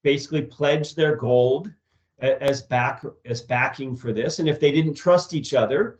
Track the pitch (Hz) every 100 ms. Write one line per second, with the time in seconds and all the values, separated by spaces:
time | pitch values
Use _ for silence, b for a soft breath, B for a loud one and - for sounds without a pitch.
0 | 143 143 - 156 - - 143 151 - -
1 | 156 151 120 123 123 139 196 - _ _
2 | _ _ 127 135 139 135 - 127 123 123
3 | 135 - 120 117 - 123 135 - 131 123
4 | 120 107 131 160 160 143 147 147 160 143
5 | 180 175 - 160 131 131 110 139 226 -